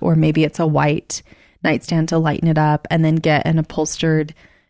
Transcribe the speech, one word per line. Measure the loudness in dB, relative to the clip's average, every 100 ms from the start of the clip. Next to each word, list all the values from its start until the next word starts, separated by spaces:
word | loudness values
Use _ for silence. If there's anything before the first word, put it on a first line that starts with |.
or | 0 2
maybe | 2 2
it's | 0 0
a | 0
white | 0 0 -2 -6 -14 -14 -20 _ _
nightstand | -2 -2 -2 -2 0
to | 0
lighten | 0 0 0
it | 2
up, | 2 0 -2
and | 0
then | 2 2
get | 2 0 2
an | 0
upholstered | -2 -4 -4 -2 0 0 -2 -8 -20 _ _